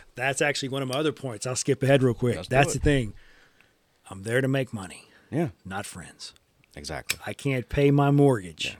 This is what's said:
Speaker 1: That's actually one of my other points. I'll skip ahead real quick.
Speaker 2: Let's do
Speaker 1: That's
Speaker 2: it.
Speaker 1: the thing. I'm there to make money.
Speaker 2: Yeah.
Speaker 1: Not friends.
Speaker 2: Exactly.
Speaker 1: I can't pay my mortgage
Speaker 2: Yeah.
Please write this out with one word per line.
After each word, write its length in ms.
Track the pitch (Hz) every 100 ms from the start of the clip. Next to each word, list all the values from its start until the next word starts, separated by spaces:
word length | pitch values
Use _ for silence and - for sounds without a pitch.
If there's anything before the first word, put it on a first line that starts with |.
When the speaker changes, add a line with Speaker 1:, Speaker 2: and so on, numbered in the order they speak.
| - -
Speaker 1:
That's 260 | 131 135
actually 260 | 151 139 135
one 120 | 135
of 60 | 131
my 80 | 131
other 160 | 156
points. 340 | - 135 110 127
I'll 100 | 123
skip 260 | - 131
ahead 200 | 131 139
real 120 | 127
quick. 220 | 113 120 95
Speaker 2:
Let's 120 | 95
do 80 | 127
Speaker 1:
That's 180 | 143
Speaker 2:
it. 40 | 139
Speaker 1:
the 40 |
thing. 300 | 151 139 107 - - _ _ _ _ _ _ _ -
I'm 120 | 98
there 160 | 101 123
to 80 | 135
make 240 | 135 127
money. 320 | 110 92 - - _ -
Speaker 2:
Yeah. 180 | 147 156 -
Speaker 1:
Not 220 | 92 95 -
friends. 460 | 92 76 - - - _ _ _ 73
Speaker 2:
Exactly. 420 | 73 71 - - -
Speaker 1:
I 60 |
can't 360 | - 139 131 113
pay 220 | - 143
my 200 | 143 143
mortgage 560 | 143 143 117 90 78
Speaker 2:
Yeah. 80 | -